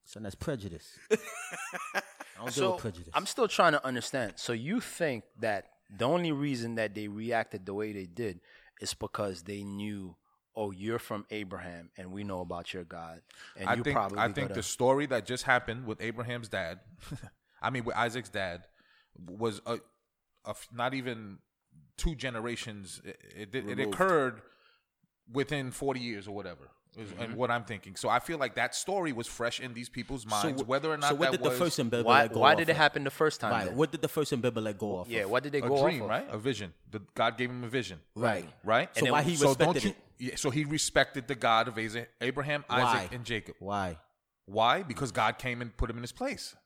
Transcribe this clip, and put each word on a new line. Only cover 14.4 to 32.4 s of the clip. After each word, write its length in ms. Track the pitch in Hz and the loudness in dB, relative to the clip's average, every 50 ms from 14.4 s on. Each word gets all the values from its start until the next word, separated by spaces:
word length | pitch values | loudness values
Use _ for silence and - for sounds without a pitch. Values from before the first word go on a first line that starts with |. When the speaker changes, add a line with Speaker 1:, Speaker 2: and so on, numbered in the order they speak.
| 135 120 | -4 -2
Speaker 3:
gotta 40 | 98 | -4
Speaker 2:
the 80 | 107 104 | -4 -4
story 420 | - - - 123 127 135 139 147 | -4 0 4 6 6 6 6 4
that 220 | 135 131 117 95 | 2 0 0 0
just 160 | - 127 123 - | -2 -6 -4 2
happened 420 | - 127 123 - - 110 120 131 | 4 4 4 4 -2 -8 -6 -6
with 160 | 110 110 - | -8 -6 -4
Abraham's 480 | 110 113 110 117 117 120 123 120 117 98 | -4 -6 -4 -4 -6 -6 -6 -8 -8 -6
dad, 300 | 107 98 90 82 90 90 - - - - - - | -4 -4 -4 -4 -8 -12 -16 -20 -20 -18 -14 -12
<laughs> 500 | 147 - - - _ _ _ _ _ _ | -12 -12 -12 -16 _ _ _ _ _ _
I 80 | - 110 | -4 -2
mean, 140 | 131 127 113 | -2 -2 -4
with 120 | 117 - | -2 0
Isaac's 340 | 101 120 120 110 127 110 - | 2 0 0 0 -4 -8 -6
dad, 340 | - 104 95 90 87 87 90 _ _ _ _ _ _ _ _ _ _ | -4 -4 -4 -2 -4 -8 -12 _ _ _ _ _ _ _ _ _ _
was 460 | - 90 85 90 104 113 113 104 - - | -20 -16 -16 -6 -2 -2 -2 -2 -2 -4
a, 80 | 113 117 110 - _ _ _ _ _ _ _ _ _ _ _ _ | -6 -6 -6 -6 _ _ _ _ _ _ _ _ _ _ _ _
a 40 | 107 | -10
f-, 180 | 104 - - - 117 | -10 -10 -12 -14 -4
not 220 | 117 120 127 131 | -2 -2 0 0
even 420 | 135 123 127 120 113 110 101 98 - _ _ _ _ _ _ _ - - _ _ | -2 -4 -4 -6 -8 -10 -12 -14 -16 _ _ _ _ _ _ _ -20 -20 _ _
two 180 | - - 170 160 | -4 -2 -2 -2
generations. 880 | 123 131 131 120 110 110 120 120 - - 117 104 104 98 87 - - - | -2 -6 -4 -4 -2 -4 -4 -4 -4 -6 -10 -10 -12 -12 -14 -16 -14 -14
It, 140 | 98 92 - - - - | -14 -14 -14 -18 -20 -14
it, 200 | 95 107 101 101 | -14 -12 -6 -6
it 100 | 135 - | -6 -4
Speaker 4:
Removed. 280 | 104 123 131 - 208 196 | -4 -2 -2 -2 -2 2
Speaker 2:
occurred 480 | - 185 190 180 156 139 127 113 - - - _ _ _ _ _ _ _ _ _ _ _ _ _ _ _ - | 2 4 4 6 4 4 2 -2 -6 -18 -20 _ _ _ _ _ _ _ _ _ _ _ _ _ _ _ -6
within 380 | 117 139 139 - 151 143 131 127 | -2 -2 0 0 -2 -4 -4 -4
forty 280 | - - 143 135 131 127 | -6 -4 -2 -2 -2 -2
years 280 | 120 120 113 101 92 | -4 -6 -6 -8 -8
or 40 | 104 101 | -8 -8
whatever, 340 | 104 95 90 85 - 69 - _ _ _ _ _ | -8 -8 -10 -12 -12 -18 -20 _ _ _ _ _
is, 120 | - 113 98 | -14 -12 -12
Speaker 3:
Mm-hmm. 100 | 90 90 | -8 -8
Speaker 2:
and 140 | 117 113 113 | -8 -6 -2
what 160 | 110 127 117 | 0 2 2
I'm 120 | 120 120 113 | 2 0 -2
thinking. 300 | - 113 95 - 95 95 | -4 -10 -10 -10 -14 -12
So 140 | - - 113 | -4 2 2
I 100 | 110 123 | 2 2
feel 180 | - - 170 151 | 2 -2 -2 -2
like 160 | 135 120 98 | -2 -2 0
that 180 | 117 117 123 - | 0 -2 0 0
story 400 | - - - 190 202 175 156 131 | -4 -4 -2 -2 0 0 0 -2
was 140 | 113 120 | -4 -6
fresh 320 | - - - 117 117 - - | -8 -6 -4 -2 -2 -2 -4
in 140 | 131 127 117 | -8 -8 -10
these 160 | 113 120 - | -10 -12 -10
people's 340 | - 131 117 - 135 131 110 | -8 -10 -8 -6 -8 -8 -4
Speaker 1:
So 60 | 107 | -2
Speaker 2:
minds, 320 | 107 104 - 160 135 135 | 0 2 2 0 0 -2
Speaker 1:
wh-, 60 | 131 | 0
Speaker 2:
whether 240 | 110 131 139 147 160 | 0 0 2 2 0
or 60 | 156 | 0
not 120 | 147 143 143 | 2 2 2
Speaker 1:
so 60 | 147 | 2
what 100 | 143 156 | 4 4
Speaker 2:
that 120 | 135 131 | 2 2
Speaker 1:
did 60 | - - | 2 2
the 40 | 147 | 2
Speaker 2:
was 80 | 127 123 | 2 4
Speaker 1:
first 200 | 175 165 - - | 2 2 2 2
Abimelech 260 | 131 117 120 120 117 | 0 2 2 2 6
Speaker 3:
Why, 220 | 113 123 139 143 | 8 10 10 8
Speaker 1:
go 120 | 113 - | 8 6
Speaker 3:
why 140 | 120 | 8